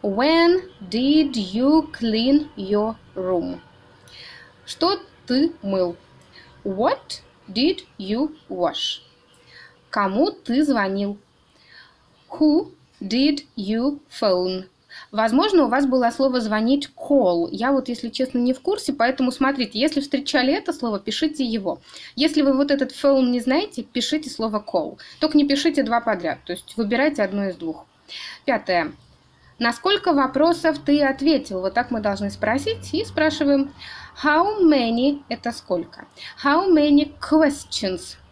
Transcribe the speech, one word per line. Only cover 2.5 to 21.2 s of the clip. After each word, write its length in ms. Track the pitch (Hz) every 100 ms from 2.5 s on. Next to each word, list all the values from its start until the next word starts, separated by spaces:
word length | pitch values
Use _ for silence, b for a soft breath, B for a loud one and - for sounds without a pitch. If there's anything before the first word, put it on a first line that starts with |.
| -
your 400 | 190 208 220 220 -
room? 460 | - 185 180 - - - - - _ B B B B B B -
Что 320 | - 339 392 - _ -
ты 260 | 254 330 -
мыл? 340 | 196 190 180 175 _ - B B B B
What 580 | 202 190 262 539 - - _ _ -
did 360 | 196 294 - - -
you 380 | 190 220 294 - _
wash? 500 | 185 175 - - - _ _ _ B B B B B _
Кому 420 | - 196 202 370
ты 320 | - - 247
звонил? 520 | 294 240 196 196 202 202 _ _ _ b b b b b _ _ _
Who 440 | - 302 302 427 - _ _
did 440 | 196 233 285 285 - -
you 440 | 190 220 262 285 _
phone? 540 | - 214 180 185 185 185 _ _ B B
Возможно, 540 | 208 220 254 415 381
у 40 | 254
вас 180 | 247 285
было 240 | 262 240
слово 300 | 233 269 247
«звонить» 500 | 220 214 226 285 285 -
call. 520 | - 285 196 170 170
Я 220 | - 240
вот, 160 | 277 262
если 220 | 233 233
честно, 280 | - 254 240
не 140 | 240
в 80 | 254
курсе, 320 | - 415 -
поэтому 400 | 285 233 262 254
смотрите, 460 | 254 269 277 214 214
если 220 | 294 294
встречали 520 | 277 254 277 277 254
это 200 | 359 -
слово, 280 | 311 233 202
пишите 440 | - -